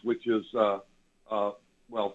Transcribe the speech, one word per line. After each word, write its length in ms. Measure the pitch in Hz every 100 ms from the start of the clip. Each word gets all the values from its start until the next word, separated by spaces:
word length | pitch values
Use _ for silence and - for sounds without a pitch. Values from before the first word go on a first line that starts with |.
which 240 | 113 117 117
is, 180 | 110 - 123
uh, 220 | 104 98 - _ _ _ -
uh, 220 | 107 101 104 _ _ -
well, 260 | 117 101